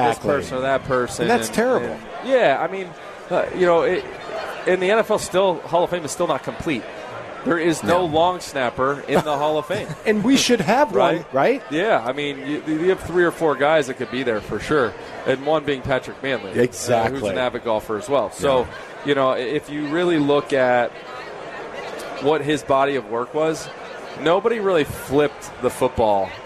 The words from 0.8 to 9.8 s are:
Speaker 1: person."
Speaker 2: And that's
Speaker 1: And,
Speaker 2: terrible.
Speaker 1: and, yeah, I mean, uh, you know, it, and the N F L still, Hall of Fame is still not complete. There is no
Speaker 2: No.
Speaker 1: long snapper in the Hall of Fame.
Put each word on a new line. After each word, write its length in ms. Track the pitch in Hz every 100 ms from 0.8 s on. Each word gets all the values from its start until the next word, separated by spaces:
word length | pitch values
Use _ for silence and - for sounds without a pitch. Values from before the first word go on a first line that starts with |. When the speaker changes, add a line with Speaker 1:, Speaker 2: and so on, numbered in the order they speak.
| -
Speaker 1:
person." 380 | 127 120 -
Speaker 2:
And 80 | 120
that's 160 | 233 220
Speaker 1:
And, 80 | -
Speaker 2:
terrible. 320 | 247 220 120
Speaker 1:
and, 140 | 110 - - 233
yeah, 320 | 262 175 127
I 100 | 165
mean, 180 | 190 180 156 - - -
uh, 140 | 170 - -
you 100 | 180
know, 160 | 170
it, 200 | 147 185 - - - - - - -
and 140 | 185
the 100 | 185
N 80 | 220
F 100 | 208
L 80 | 208
still, 360 | - 180 190 160
Hall 240 | - 165
of 60 | 160
Fame 140 | 175 147
is 60 |
still 160 | - 160
not 160 | 135
complete. 400 | - 117 170 123 - - - - - - -
There 120 | 170
is 240 | 165 160
no 160 | - 175
Speaker 2:
No. 60 | 175
Speaker 1:
long 340 | 156 180 175
snapper 640 | - 139 120 - 131 143 -
in 100 | 156
the 220 | 156 143
Hall 200 | 151 156
of 80 | 143
Fame. 220 | 202